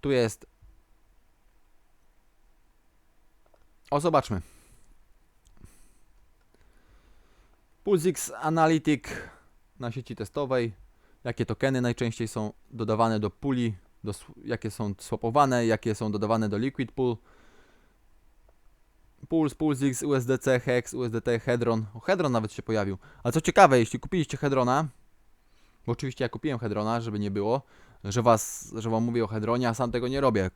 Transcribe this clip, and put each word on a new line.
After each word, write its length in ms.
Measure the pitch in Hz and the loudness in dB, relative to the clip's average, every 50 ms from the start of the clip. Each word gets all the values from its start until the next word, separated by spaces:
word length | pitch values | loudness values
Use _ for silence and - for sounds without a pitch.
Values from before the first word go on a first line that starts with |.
Tu 100 | - 139 | 0 2
jest. 340 | 139 127 120 113 - - - _ _ _ - - - _ _ _ - _ _ _ _ _ _ _ _ _ _ _ _ _ _ _ _ - _ _ _ _ _ _ _ _ _ _ _ _ _ _ _ _ _ _ _ _ _ _ _ _ _ _ _ _ _ _ _ _ _ _ _ _ _ _ _ _ _ - | 2 2 2 2 0 -6 -18 _ _ _ -20 -20 -20 _ _ _ -20 _ _ _ _ _ _ _ _ _ _ _ _ _ _ _ _ -20 _ _ _ _ _ _ _ _ _ _ _ _ _ _ _ _ _ _ _ _ _ _ _ _ _ _ _ _ _ _ _ _ _ _ _ _ _ _ _ _ _ -2
O, 80 | 139 147 | -2 2
zobaczmy. 420 | 147 175 156 143 - - 107 92 - - - - - - - - - - - - - _ - _ _ _ _ _ _ _ _ - - - - - - - _ _ - _ _ _ _ _ _ _ _ _ _ _ _ _ _ _ _ _ - _ _ _ - - _ _ _ _ _ _ _ _ _ _ _ _ _ | 2 4 4 4 2 2 -4 -6 -6 -10 -20 -20 -20 -20 -20 -20 -20 -20 -20 -20 -20 _ -20 _ _ _ _ _ _ _ _ -20 -20 -20 -20 -20 -20 -20 _ _ -20 _ _ _ _ _ _ _ _ _ _ _ _ _ _ _ _ _ -20 _ _ _ -20 -20 _ _ _ _ _ _ _ _ _ _ _ _ _
Pulse 260 | 202 208 175 151 185 | 2 2 4 4 0
X 220 | 151 - - - - 113 | -2 -2 -8 -10 -10 -6
Analytic 600 | 131 156 160 165 160 160 165 160 156 - 151 135 - - - - - - - - _ _ _ _ _ _ _ _ | -4 -2 2 2 4 4 4 2 4 2 0 0 0 -10 -12 -12 -12 -14 -18 -20 _ _ _ _ _ _ _ _
na 120 | 127 117 | -10 -8
sieci 240 | 107 131 120 - 120 | -8 -8 -10 -12 -10
testowej. 580 | - 107 101 _ 143 143 127 131 127 120 117 101 - - - _ _ _ _ - _ _ | -10 -10 -8 _ -6 -2 0 0 0 0 0 -4 -8 -20 -20 _ _ _ _ -20 _ _
Jakie 220 | 123 120 - 117 | -8 -4 -4 -2
tokeny 360 | - 110 - - 135 135 127 | -4 -2 0 0 0 0 2
najczęściej 460 | 123 120 120 - 127 117 110 - 117 107 | 0 0 0 0 -2 -4 -2 -4 -6 -6
są 260 | - 120 107 104 - - - - | -4 -6 -6 -6 -8 -12 -20 -18
dodawane 480 | - 113 113 107 110 107 113 113 110 107 | -8 -6 -2 0 2 2 4 2 2 0
do 100 | 104 101 | -2 -2
puli, 460 | - _ - 143 135 123 120 113 104 90 - _ _ _ - | -6 _ -4 -2 0 0 0 -2 -2 -4 -12 _ _ _ -10
do 80 | 107 | -10
sw-, 220 | 101 - - - - - - | -10 -10 -12 -20 -20 -16 -8
jakie 260 | - 120 110 - 110 | -6 -6 -6 -6 -8
są 240 | - - 113 104 98 - | -6 -4 -4 -4 -4 -6
swapowane, 680 | - - - 107 - 117 113 147 143 135 127 123 117 | -6 -8 -8 -4 -2 0 4 4 4 4 4 2 4
jakie 300 | 113 110 107 - 117 107 | 2 2 2 0 -4 -2
są 160 | - 117 107 | -2 -2 -4
dodawane 380 | 104 104 101 104 113 110 110 104 | -2 -2 0 0 0 2 2 0
do 80 | 104 104 | 0 -2
Liquid 340 | 117 139 135 - 135 - | -2 -4 -2 -4 -8 -6
Pool. 260 | - - 131 123 117 110 _ _ - - - - _ - - _ _ _ _ _ _ _ _ _ _ - _ - _ _ _ _ _ _ _ - _ _ _ _ _ _ _ _ _ _ - - | -4 -2 -2 -2 -2 -4 _ _ -20 -20 -20 -20 _ -20 -20 _ _ _ _ _ _ _ _ _ _ -20 _ -20 _ _ _ _ _ _ _ -20 _ _ _ _ _ _ _ _ _ _ -8 -2
Pulse, 260 | - 165 156 143 - | 0 2 2 2 0
Pulse 300 | - 156 156 147 127 139 | 0 0 0 0 2 0
X, 180 | 139 127 - - | -2 0 -2 -2
U 120 | 147 143 | 0 0
S 100 | 131 120 | 0 2
D 120 | 120 131 123 | 0 -2 0
C, 220 | - 135 131 123 | 2 2 0 2
HEX, 340 | - - 123 123 120 - - | 2 0 0 0 0 -2 -6
U 100 | 120 127 | -6 -6
S 80 | 120 | -4
D 100 | 110 113 | -4 -4
T, 180 | - - 120 113 | -2 0 -2 -2
Hedron. 460 | - - 120 120 120 120 113 110 110 104 104 | 0 0 0 0 2 0 0 0 -2 -6 -10
O, 60 | 117 | -10
Hedron 320 | - - 190 185 175 143 | -2 0 0 2 2 2
nawet 220 | 123 117 107 104 - | 2 0 0 -2 -8
się 100 | - - | -10 -6
pojawił. 340 | - 110 107 101 98 98 90 - - - - - | -2 0 0 0 -2 -4 -6 -10 -20 -20 -6 -4
A 80 | 120 | 0
co 100 | 123 160 | 0 2
ciekawe, 380 | - - - - 196 156 135 123 | 0 4 8 10 10 10 10 6
jeśli 200 | 117 - - 123 | 4 2 -2 -10
kupiliście 380 | - - - 185 151 - - 135 | -8 -4 -2 -2 -2 -2 -4 -4
Hedrona, 500 | - 143 135 131 127 123 127 143 156 143 - - _ _ _ _ _ _ _ _ _ _ _ _ _ _ _ _ _ | -2 0 0 2 2 2 0 0 0 -4 -8 -14 _ _ _ _ _ _ _ _ _ _ _ _ _ _ _ _ _
bo 60 | - | -6
oczywiście 340 | 160 - - 135 123 - 131 | -6 -4 -4 -8 -6 -4 -6
ja 40 | 117 | -6
kupiłem 300 | - 110 - 156 135 113 | -6 -6 -6 -4 -4 -4
Hedrona, 420 | 120 107 104 104 107 110 117 117 | -4 -4 -4 -2 -2 -2 -2 -2
żeby 180 | 113 113 104 104 | -4 -4 -4 -4
nie 120 | 104 104 | -4 -4
było, 300 | 98 101 98 107 120 139 - _ - - - - - - - | -2 -2 0 0 0 -2 -4 _ -20 -20 -20 -20 -20 -12 -10
że 180 | 101 101 123 | -4 -2 2
was, 520 | 117 120 113 107 - - - - - - - 110 | 4 6 4 4 2 -6 -10 -14 -14 -12 -12 -8
że 120 | 107 113 | -4 -2
wam 140 | 113 113 113 | -2 0 0
mówię 200 | 120 117 120 113 | 0 0 0 -2
o 40 | 101 | -2
Hedronie, 420 | 110 110 107 110 117 123 127 120 | -2 -4 -2 0 0 0 0 0
a 40 | 113 | 0
sam 180 | - 127 120 | 0 -2 -2
tego 160 | 117 123 120 123 | -2 -4 -4 -2
nie 140 | 131 139 | -2 2
robię. 300 | 139 131 110 104 92 92 - | 2 2 2 2 0 0 -4